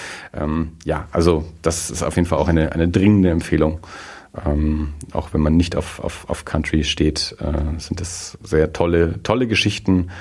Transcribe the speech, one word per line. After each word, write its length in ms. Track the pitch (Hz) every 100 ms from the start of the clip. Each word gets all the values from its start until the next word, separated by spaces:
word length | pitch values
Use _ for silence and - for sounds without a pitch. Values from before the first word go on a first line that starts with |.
| - - -
ähm, 400 | - 76 78 82 82
ja, 240 | 80 76 -
also 320 | - 85 80 82 -
das 280 | 82 82 -
ist 120 | -
auf 140 | - 80
jeden 100 | -
Fall 120 | 73
auch 100 | 73
eine, 240 | 80 78
eine 160 | 82 85
dringende 420 | 92 98 101 92
Empfehlung. 500 | 85 - 78 78 82 - - - - - - -
Ähm, 480 | 73 78 78 73 73 -
auch 200 | - -
wenn 80 | 76
man 160 | 76 80
nicht 180 | 87
auf, 240 | - - -
auf, 260 | - - -
auf 160 | -
Country 400 | - 80 73 80
steht, 500 | 73 - 78 - - -
äh, 380 | 73 73 76 80
sind 200 | - -
das 380 | 85 - - -
sehr 280 | - 78 78
tolle, 480 | - 85 85 85 87
tolle 240 | - 117 123
Geschichten, 600 | 101 107 104 - 92 87 -